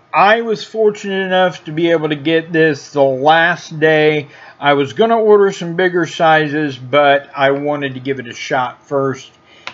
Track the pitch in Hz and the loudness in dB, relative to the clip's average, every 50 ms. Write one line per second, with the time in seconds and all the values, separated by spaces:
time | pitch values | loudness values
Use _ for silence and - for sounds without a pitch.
0 | _ _ - 151 185 202 220 233 233 226 214 - - - - 220 220 208 208 - | _ _ 0 2 4 4 4 2 0 -2 -4 -6 -8 -8 -2 0 0 0 0 -2
1 | - 202 190 190 190 185 185 185 185 180 - - - 160 151 160 170 170 170 160 | -6 -6 -4 -4 -2 0 0 0 0 0 -2 -6 -12 -10 -4 -2 0 0 0 0
2 | 156 151 156 147 135 156 165 160 160 165 170 160 160 160 143 135 - - - 143 | 0 -2 -4 -4 -2 0 0 0 0 0 0 2 2 2 0 -2 -8 -6 0 0
3 | 139 135 131 127 135 151 160 165 165 175 175 - - - 165 151 156 156 156 156 | 2 2 2 0 2 2 4 4 2 0 -2 -4 -8 -12 -6 0 2 2 4 4
4 | 151 151 151 151 139 139 - - - - - - 139 143 143 143 143 131 - - | 4 2 2 0 -4 -10 -14 -20 -20 -20 -12 -4 0 0 2 2 0 -2 -2 -2
5 | 220 226 226 226 220 214 208 202 196 196 - - 180 170 165 175 185 180 180 180 | 0 2 2 2 4 4 6 6 4 2 0 -4 -8 -8 -4 -2 -2 0 0 -2
6 | 165 - - - 170 160 160 156 156 143 143 156 156 143 131 120 127 123 139 147 | -4 -4 -2 0 2 2 4 2 2 0 -2 -4 -4 -4 -6 -10 -8 -2 2 2
7 | 147 139 139 139 139 - - 143 135 139 139 139 143 147 147 143 143 135 127 131 | 4 4 4 2 0 -6 -6 -2 0 0 0 0 -2 -4 -4 -4 -6 -8 -8 -8
8 | 127 139 135 131 120 120 107 - - - 151 131 123 120 - - _ - 147 139 | -6 -6 -6 -6 -8 -12 -14 -12 -8 -6 -4 -4 -4 -4 -8 -12 _ -6 -4 -2
9 | 135 135 127 131 - - _ _ _ _ _ - - - | -2 -2 -4 -6 -10 -20 _ _ _ _ _ -20 -20 -20